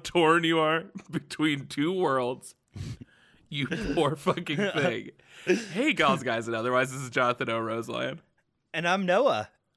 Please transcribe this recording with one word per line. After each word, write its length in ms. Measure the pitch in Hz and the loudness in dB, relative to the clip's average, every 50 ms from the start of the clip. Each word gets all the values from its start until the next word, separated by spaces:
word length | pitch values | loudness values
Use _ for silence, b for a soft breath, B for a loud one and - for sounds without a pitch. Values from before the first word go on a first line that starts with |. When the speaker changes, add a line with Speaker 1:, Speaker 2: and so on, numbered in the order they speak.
| - | -6
Speaker 1:
torn 420 | - - 175 165 156 165 170 165 | -2 2 4 6 6 6 4 4
you 140 | 165 165 160 | 2 2 2
are 240 | 156 156 160 165 - - - 196 - - | 2 2 2 0 -2 -6 -12 -18 -14 -10
between 560 | 147 156 - - - - 151 156 147 139 131 | -8 -8 -8 -8 -4 0 0 0 0 -2 -4
two 240 | 139 - 143 143 165 190 | -6 -4 -2 0 0 0
worlds. 640 | 185 180 147 135 131 123 120 127 123 - - - _ _ _ B B B B B B B B B B B B B B B _ | 2 2 2 2 2 0 -2 -4 -6 -10 -16 -20 _ _ _ B B B B B B B B B B B B B B B _
You 180 | 151 143 135 123 | -6 -4 -4 -2
poor 460 | - - 214 147 143 170 151 139 156 | -4 -4 -4 -2 0 2 2 2 0
fucking 400 | 151 - - - - 175 - 160 | 0 -2 -2 -2 -2 -4 -4 -2
Speaker 2:
<laughs> 180 | - 208 196 - | -2 -2 -2 0
Speaker 1:
thing. 360 | 156 139 131 113 107 104 - - B B B B B B 170 180 220 226 196 156 | 0 0 0 -2 -4 -6 -12 -16 B B B B B B 0 0 0 0 -4 -4
Hey, 220 | 202 269 311 226 | -2 0 0 2
gals, 280 | 156 156 143 131 131 123 | 4 4 4 4 2 0
guys, 240 | 127 113 117 110 | -2 -2 -2 -2
and 80 | 113 117 | -2 -2
otherwise, 380 | 113 113 123 127 127 131 135 131 | -2 0 2 2 2 2 0 -2
this 80 | 135 | -8
is 80 | 135 123 | -10 -4
Jonathan 400 | 117 131 127 123 123 - 135 123 | 0 2 2 2 2 0 -2 -2
O. 100 | 113 113 | -2 -2
Roseland. 640 | 113 110 113 117 113 117 117 120 127 131 143 165 - _ _ _ _ _ _ _ _ _ - | -2 -2 -4 -4 -6 -6 -6 -6 -6 -6 -8 -10 -14 _ _ _ _ _ _ _ _ _ -8
Speaker 2:
And 120 | 160 165 | -4 0
I'm 200 | 175 185 196 196 | 0 0 2 2
Noah, 420 | 175 175 208 277 262 139 107 107 - _ _ _ _ _ | 2 4 4 4 4 2 0 -2 -6 _ _ _ _ _